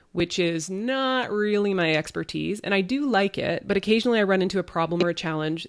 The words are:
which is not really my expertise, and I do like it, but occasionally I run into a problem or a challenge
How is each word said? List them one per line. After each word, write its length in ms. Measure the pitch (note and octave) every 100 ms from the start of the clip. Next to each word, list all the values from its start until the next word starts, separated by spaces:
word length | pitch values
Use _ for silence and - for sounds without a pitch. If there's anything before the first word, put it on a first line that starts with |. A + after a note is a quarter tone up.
| _ F3
which 240 | F3 -
is 300 | E3+ E3 D#3+
not 600 | F#3+ A#3 C4 C4 B3+ A#3+
really 440 | G#3 G#3 G3+ G3+
my 200 | F#3+ D#3+
expertise, 680 | D#3 - E3 D#3+ D#3 D#3+ G#3
and 120 | -
I 60 | G3
do 260 | F#3 C4+ C#4+
like 320 | G3 G3 -
it, 300 | - E3+ -
but 80 | G3
occasionally 420 | G#3 A3+ A#3+ A3+
I 60 |
run 180 | G3 F#3+
into 180 | F#3 G3
a 40 |
problem 400 | F3 E3+ E3 F3
or 60 | F3
a 40 |
challenge 540 | E3+ E3 D#3 D#3 E3